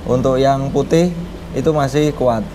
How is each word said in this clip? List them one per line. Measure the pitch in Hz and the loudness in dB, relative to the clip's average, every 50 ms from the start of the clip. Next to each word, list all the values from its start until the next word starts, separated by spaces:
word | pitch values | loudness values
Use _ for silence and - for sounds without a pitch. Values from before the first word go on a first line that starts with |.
| - | -2
Untuk | - 123 131 127 135 131 | 0 0 0 2 2 2
yang | 131 135 135 135 135 135 135 | 2 2 2 2 0 -2 -2
putih | 135 143 139 - 170 165 175 180 175 - - - - - - - - | 0 -2 0 2 2 2 2 2 -2 -6 -10 -10 -12 -14 -14 -8 -6
itu | 135 127 160 | 0 0 0
masih | 156 151 139 135 117 147 151 151 | 2 2 0 0 0 0 0 0
kuat. | 147 - 131 123 117 110 101 - | 0 2 2 2 2 0 -4 -8